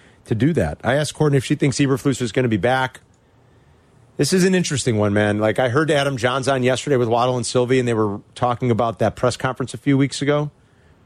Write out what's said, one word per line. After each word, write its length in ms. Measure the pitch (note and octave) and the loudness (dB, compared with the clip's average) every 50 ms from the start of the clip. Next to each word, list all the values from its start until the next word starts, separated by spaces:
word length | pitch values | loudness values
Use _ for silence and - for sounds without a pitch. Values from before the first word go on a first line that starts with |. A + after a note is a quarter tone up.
| - - - _ _ | -20 -20 -20 _ _
to 100 | - A#2+ | -6 -2
do 180 | G#2+ A#2 D#3 F3 | 0 0 0 2
that. 260 | C3+ F#2 D2+ D#2 - - | 0 -2 -2 -4 -4 -2
I 120 | A2 B2+ | -2 0
asked 180 | D3 D3+ - - | 0 -2 -4 -2
Courtney 240 | - D#3 D3+ C#3+ C#3 | 0 0 2 2 2
if 80 | - | 0
she 100 | - D3+ | 0 -2
thinks 220 | C#3+ - C#3+ B2 - | 0 0 -2 2 2
Eberflus 440 | D3 C3 C#3 C3 - C#3+ C3 - | 2 2 2 0 0 -2 0 0
is 100 | B2 A2+ | -4 -2
gonna 160 | - C3 B2+ A#2+ | 0 0 0 2
be 100 | A2 G2+ | 0 0
back. 440 | F2 A#2+ B2+ C3 C3 B2+ - - _ _ _ _ _ _ _ _ _ _ _ _ _ _ _ _ _ _ _ _ _ _ _ - | 2 0 0 0 -2 -4 -6 -12 _ _ _ _ _ _ _ _ _ _ _ _ _ _ _ _ _ _ _ _ _ _ _ -4
This 140 | D3 C#3 | -2 0
is 120 | F#3 F#3+ F3 | 2 2 2
an 100 | F#3+ F#3 | 2 2
interesting 420 | F#3 F3+ - D3+ A#2+ - C3 A2+ G#2+ | 0 0 -2 -4 -2 -2 0 0 0
one, 160 | G#2 G#2 G2+ | 0 2 2
man. 260 | G#2 G#2 G#2 G#2 G#2 | 2 2 2 0 0
Like, 200 | G#2+ A2 G#2+ - | 0 0 0 0
I 100 | C3 B2+ | 0 0
heard 220 | A2+ D3 D#3+ C#3+ | 2 0 0 2
Adam 240 | D#3 C#3+ C#3 C#3 C#3 | 2 0 0 -2 -4
Johns 320 | A#2+ A2 B2 B2+ C3+ B2+ A#2+ | -2 -2 -2 -2 -2 -2 -2
on 160 | C#3 C3 B2 | -2 0 2
yesterday 320 | B2+ C3 A#2+ - D3 C#3+ | 0 0 0 0 0 0
with 140 | B2 B2 A2 | 0 2 2
Waddle 260 | A#2 A#2+ A#2+ B2+ B2+ | 2 2 2 2 0
and 100 | B2 A2+ | -2 -4
Sylvie, 340 | - - B2+ B2 A#2+ C3 C3 | -2 0 0 2 2 2 2
and 80 | B2 A#2+ | 2 0
they 60 | A#2 | 0
were 280 | G#2+ A2 G#2 G2 A2 - _ - | 0 0 -2 -2 -6 -10 _ -8
talking 380 | - - B2 A#2+ A#2 C3+ B2 | -4 -2 -2 -2 0 0 0
about 280 | A#2 G2+ A#2+ A#2 G#2+ - | 0 0 0 -2 0 0
that 160 | A#2 G#2 - | -2 -2 -2
press 200 | - - B2 - | 0 -2 -2 -2
conference 380 | - - C3 B2 - C3 A#2+ - | -2 -4 -4 -4 -4 -8 -10 -10
a 40 | A#2+ | -6
few 200 | - C#3+ C#3 C3 | 0 0 2 2
weeks 240 | C#3 C3+ - - | 2 0 -2 -4
ago 300 | C#3 C#3 D3 D3 D3+ D3 - _ _ _ _ _ _ _ _ _ _ | -2 0 0 0 -2 -4 -10 _ _ _ _ _ _ _ _ _ _